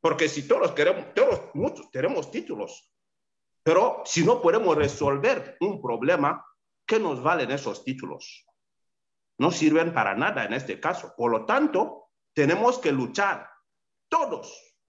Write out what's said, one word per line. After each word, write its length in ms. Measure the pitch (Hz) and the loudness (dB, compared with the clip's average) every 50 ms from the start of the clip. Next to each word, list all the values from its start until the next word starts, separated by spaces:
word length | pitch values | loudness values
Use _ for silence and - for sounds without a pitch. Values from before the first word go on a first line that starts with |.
| - | 2
Porque 240 | 165 147 - 165 | 0 2 2 0
si 180 | 151 - 147 139 | 0 0 -4 0
todos 280 | - 240 - - 165 - | 0 2 2 2 0 2
queremos, 400 | - 147 170 185 - - - - | 2 2 2 2 0 -4 -6 0
todos, 300 | 202 254 269 202 - - - - | 2 2 2 2 -2 -6 -10 -6
muchos 360 | 143 214 294 - - - _ | -4 -4 -4 -4 -8 -18 _
tenemos 400 | _ 131 139 190 277 180 143 - | _ -2 -2 -2 -2 -2 -6 -6
títulos, 640 | - 233 - - 160 107 101 - - - _ _ _ _ _ _ _ _ _ _ _ _ _ _ _ _ _ | -8 -10 -8 -8 -10 -10 -10 -12 -12 -18 _ _ _ _ _ _ _ _ _ _ _ _ _ _ _ _ _
pero 400 | 156 165 180 220 254 - - - | 2 4 4 4 2 0 -4 -8
si 220 | - - 170 160 | -4 0 2 4
no 160 | 190 247 - | 4 4 4
podemos 340 | - 165 175 220 220 180 156 | 4 4 4 4 4 2 2
resolver 800 | 147 147 139 - - 151 143 139 139 165 240 262 - - - - _ | 2 2 0 0 0 0 0 0 2 2 0 0 0 -4 -12 -6 _
un 200 | - 208 196 - | -4 -4 -4 -4
problema, 640 | - 120 117 110 120 143 180 160 143 143 - - - - _ _ _ _ _ _ _ | -6 -6 -4 -2 2 2 2 2 2 0 0 -2 -10 -20 _ _ _ _ _ _ _
¿qué 140 | - 220 226 | 0 0 0
nos 240 | 214 170 139 123 127 | 0 0 -4 -2 0
valen 280 | 156 175 165 131 110 | 0 0 0 0 -2
esos 340 | 139 135 - 120 98 - - | -4 -4 -4 -6 -8 -6 -8
títulos? 600 | 131 131 - - 80 73 - - - - - _ _ _ _ _ _ _ _ _ _ _ _ _ _ _ _ _ _ _ _ | -8 -8 -8 -8 -12 -12 -14 -16 -20 -20 -20 _ _ _ _ _ _ _ _ _ _ _ _ _ _ _ _ _ _ _ _
No 100 | 131 170 | 0 0
sirven 440 | 170 - 160 151 147 160 165 170 - | 2 2 2 4 4 4 2 2 0
para 200 | 123 107 101 98 | 0 0 0 0
nada 300 | 107 147 202 208 139 110 | 0 -2 -2 0 -2 -4
en 80 | - | -4
este 260 | 117 131 135 - - | -4 -6 -6 -8 -10
caso. 360 | - - 151 - - - - - | -6 -4 -4 -4 -4 -10 -16 -8
Por 160 | - 117 120 | -2 0 0
lo 140 | 117 113 110 | 0 0 0
tanto, 640 | - 226 277 302 302 - 185 220 311 - - - _ _ _ _ _ _ | 0 2 2 2 2 2 0 -2 -2 -4 -18 -20 _ _ _ _ _ _
tenemos 460 | 151 143 139 170 202 226 240 247 247 | 2 4 4 4 4 4 2 2 2
que 120 | - 165 | 0 0
luchar 580 | 139 131 127 120 - - 202 196 180 - - - - _ _ _ _ _ _ _ _ _ _ _ | 0 0 -2 -4 -2 -2 -2 -2 -2 -4 -10 -18 -20 _ _ _ _ _ _ _ _ _ _ _
todos 680 | - 330 302 247 170 - - - - - _ _ _ _ _ | -2 0 0 -2 -4 -8 -10 -16 -20 -20 _ _ _ _ _